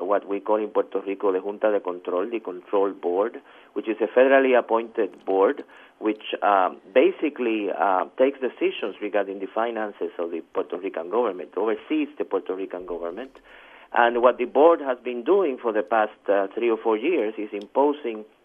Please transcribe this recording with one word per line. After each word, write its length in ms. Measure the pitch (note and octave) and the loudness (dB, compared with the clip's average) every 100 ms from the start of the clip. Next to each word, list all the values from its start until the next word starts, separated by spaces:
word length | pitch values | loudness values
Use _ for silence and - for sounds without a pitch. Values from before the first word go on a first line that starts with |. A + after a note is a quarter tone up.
what 260 | F2+ G2+ F2+ | -2 -2 -2
we 100 | G2 | -6
call 160 | G2 G#2+ | -2 -2
in 140 | G#2+ | 0
Puerto 320 | G#2 G2 G2 | -2 -2 -4
Rico 320 | G2 G2 G2+ | -6 -2 0
the 60 | F#2 | 0
Junta 320 | G2 G#2 A2 | -4 -2 0
de 80 | G2+ | 0
Control, 440 | F#2 F2+ - F2+ G#2+ | -2 -8 -4 -4 -4
the 100 | A#2 | -6
Control 520 | F#2 F2+ - G#2 G2 | -8 -12 -4 0 0
Board, 500 | F#2 E2+ F2+ A2 C3+ - - - | -2 -2 0 -2 -4 -16 -20 -12
which 160 | - A2 | -8 -6
is 80 | G#2+ | -4
a 80 | G#2+ B2 | 0 4
federally 400 | C3+ C3+ C3+ B2 | 6 6 6 4
appointed 680 | A2+ A2+ A2+ A#2 G2 - - | 4 0 -2 -4 -4 -4 -2
board, 380 | F#2+ G2 - - - - _ | 4 4 2 -8 -20 -20 _
which, 240 | G#2+ G#2+ - - | -4 -4 -6 -2
um, 360 | G2+ G2 F#2 - F#2 | 2 4 2 -2 -2
basically, 760 | B2+ F3 F3+ D3+ D3 A#2+ A2 G2 - | 2 4 2 -4 -2 -2 -2 -2 0
uh, 280 | G2 F#2 D#2 - | 2 2 0 0
takes 220 | C3+ C3+ | 0 0
decisions 560 | B2 - F3 - G#2+ F#2 | -6 -4 -4 -4 -8 -8
regarding 380 | G#2 G#2 G2 G2 | -4 -2 -4 -6
the 80 | G2 | -6
finances 640 | A2 A#2 A2+ G#2+ - E2+ - | -4 -4 -4 -8 -6 -8 -6
of 140 | E2+ | -6
the 80 | E2+ - | -8 -6
Puerto 240 | F#2+ F2+ F2 | -6 -6 -6
Rican 320 | F#2+ - E2+ | -8 -8 -4
government, 400 | A2 A#2 F2+ - - | -2 -2 -4 -8 -4
oversees 500 | A2 G#2+ - D#3 D3 - | -2 -2 -2 -4 -4 -6
the 60 | |
Puerto 320 | - F#2+ - F#2+ | -4 -4 -4 -6
Rican 300 | F#2+ F2+ F2+ | -8 -10 -10
government. 500 | E2+ E2+ F#2 C3+ - - - - - - | -8 -8 -10 -14 -18 -20 -20 -20 -20 -4
And 300 | A2+ A#2+ A#2+ | 2 4 4
what 160 | B2 A#2+ | 4 4
the 80 | B2 | 0
board 340 | B2+ D#3+ E3 | 6 6 6
has 180 | C#3 B2 | 0 -6
been 240 | B2+ B2 | -6 -6
doing 340 | A#2 G3 E3+ B2+ | 0 2 2 -2
for 120 | A#2 | -2
the 100 | G#2+ | -2
past, 280 | G#2+ A2+ G#2+ - - | 0 0 0 -2 0
uh, 180 | G2+ G2 - | 0 0 0
three 140 | A#2+ | 0
or 80 | A2 | 0
four 180 | A2+ A2 | 0 0
years 380 | A#2 D3+ G#2+ G#2+ | 0 0 -2 -4
is 120 | G#2 | -8
imposing 720 | G#2 G2+ C3+ C#3+ D3 A#2+ A2 G#2+ _ | -8 -4 2 2 0 -6 -8 -12 _